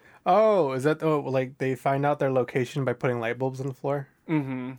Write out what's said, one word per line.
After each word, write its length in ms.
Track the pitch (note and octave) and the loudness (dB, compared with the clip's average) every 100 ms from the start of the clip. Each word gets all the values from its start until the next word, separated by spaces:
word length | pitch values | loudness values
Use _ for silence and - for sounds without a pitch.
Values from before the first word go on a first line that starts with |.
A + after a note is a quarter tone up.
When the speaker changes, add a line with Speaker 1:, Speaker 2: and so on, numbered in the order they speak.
| - - | -20 -6
Speaker 1:
Oh, 480 | F3+ F#3+ A3 G3+ C#3 | 2 4 4 4 2
is 120 | C3 | 0
that, 180 | C#3+ D#3 | 0 2
oh, 180 | D#3+ D3+ | 2 0
like, 380 | C3+ C3 B2+ C#3 | 0 -2 -2 -2
they 160 | C3 | -4
find 320 | B2+ C#3 C#3 C#3+ | 0 0 2 0
out 140 | C#3+ | 2
their 120 | C#3 | 2
location 540 | C3 A#2+ C3+ B2 D3 B2+ | 2 2 0 -2 -2 -2
by 80 | |
putting 260 | B2 C3+ A#2+ | -2 -2 -2
light 180 | A2+ A#2+ | -4 -2
bulbs 220 | C3 C3 | -4 -4
on 60 | C3+ | -8
the 80 | |
floor? 340 | C3 C#3 C#3+ C3+ _ - | -6 -4 -4 -6 _ -4
Speaker 2:
Mm-hmm. 420 | D#3 C3+ B2+ B2+ | -2 -2 -6 -8